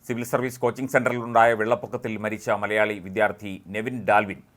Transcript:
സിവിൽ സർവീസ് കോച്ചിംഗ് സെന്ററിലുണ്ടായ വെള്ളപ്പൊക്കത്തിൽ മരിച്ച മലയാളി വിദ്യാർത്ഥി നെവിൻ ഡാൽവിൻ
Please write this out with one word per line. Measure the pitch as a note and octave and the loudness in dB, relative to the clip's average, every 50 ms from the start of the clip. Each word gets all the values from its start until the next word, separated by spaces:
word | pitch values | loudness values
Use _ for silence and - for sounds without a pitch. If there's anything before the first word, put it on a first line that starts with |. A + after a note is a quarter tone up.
| _ | _
സിവിൽ | - B2 A#2 A#2+ A#2+ - | -8 -6 -6 -4 -2 -2
സർവീസ് | B2 B2 B2+ B2 - - | -2 -2 -4 -6 -2 -2
കോച്ചിംഗ് | A#2+ A#2+ B2 C3+ C3 - | -2 -2 -2 -8 0 0
സെന്ററിലുണ്ടായ | C3 A#2+ A#2 A#2+ A#2+ A2+ A#2+ A#2 A2+ A2+ A#2+ A#2 G#2+ | 2 2 2 -2 -2 -6 2 4 6 6 6 6 2
വെള്ളപ്പൊക്കത്തിൽ | G#2+ A2 B2 A#2+ - G#2+ - A#2 - A#2+ A2 G#2 G#2+ | 2 0 0 0 -2 -8 -10 -8 -6 -6 -6 -4 -4
മരിച്ച | G#2+ A2 G2+ - B2 A2 G2+ G#2 | -4 -6 -4 -2 -2 -2 -2 0
മലയാളി | G2+ G#2+ G#2+ G#2+ G#2+ G#2 G2+ F2 | 0 2 2 2 2 0 -6 -8
വിദ്യാർത്ഥി | G2 F#2+ A2 G#2+ G2+ F#2+ - G#2 G2+ F#2+ F#2 - E2+ G2 | -6 0 2 2 2 2 -4 -8 -10 -10 -10 -12 -8 -6
നെവിൻ | A2 A2 C3 B2+ B2 G2 F#2 | -6 -4 -4 -6 -4 0 4
ഡാൽവിൻ | G#2 G#2 G#2+ G2 F#2+ - - _ _ | 4 4 4 2 -8 -12 -14 _ _